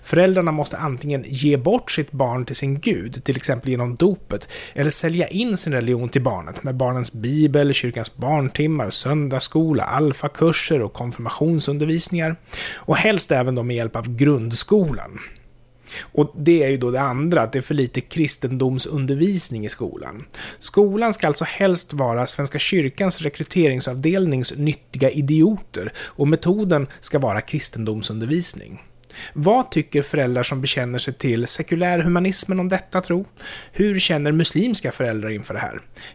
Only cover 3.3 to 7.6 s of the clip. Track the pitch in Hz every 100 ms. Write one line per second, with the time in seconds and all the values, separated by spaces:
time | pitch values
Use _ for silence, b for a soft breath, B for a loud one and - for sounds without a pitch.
3.3 | 131 - 127 131 123 123 123 185 180 -
4.3 | 104 - B B - 147 - 165 170 160
5.3 | 185 240 190 165 131 117 120 120 135 123
6.3 | 95 80 90 135 127 127 127 120 113 117
7.3 | 151 151 143